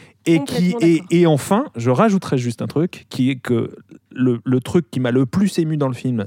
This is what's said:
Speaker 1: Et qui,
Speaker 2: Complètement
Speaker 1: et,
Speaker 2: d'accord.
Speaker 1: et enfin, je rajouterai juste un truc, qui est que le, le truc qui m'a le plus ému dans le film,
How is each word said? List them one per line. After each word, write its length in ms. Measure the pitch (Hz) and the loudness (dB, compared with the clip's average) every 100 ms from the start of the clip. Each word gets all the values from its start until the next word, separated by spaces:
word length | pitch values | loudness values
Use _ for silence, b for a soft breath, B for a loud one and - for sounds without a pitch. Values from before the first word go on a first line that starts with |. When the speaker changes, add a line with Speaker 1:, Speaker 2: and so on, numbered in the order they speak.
| B B - | B B 0
Speaker 1:
Et 180 | 165 | 0
qui, 300 | - - 180 | 0 0 0
Speaker 2:
Complètement 60 | 175 | 2
Speaker 1:
et, 120 | 165 160 | 2 2
Speaker 2:
d'accord. 120 | - | 2
Speaker 1:
et 140 | 165 170 | 2 4
enfin, 380 | 147 - 220 294 - | 2 2 0 0 -4
je 120 | 120 | 0
rajouterai 480 | 127 226 196 - 139 | 2 2 2 0 -4
juste 240 | 120 113 | -4 -6
un 60 | 117 | -4
truc, 380 | 143 175 - - | -2 -2 -4 -10
qui 200 | - 127 | -2 -2
est 60 | 131 | -2
que 340 | - 117 - - - - _ | -2 -2 -2 -10 -20 -20 _
le, 300 | - 127 117 | -2 0 0
le 160 | 135 127 | 0 -2
truc 320 | - 180 - | 0 -2 -2
qui 80 | 135 | -4
m'a 120 | 127 | 0
le 140 | 127 135 | 0 0
plus 320 | 185 202 - | 0 0 0
ému 180 | 156 156 | -2 -2
dans 100 | 135 | -2
le 60 | |
film, 320 | 123 131 117 | -4 -4 -4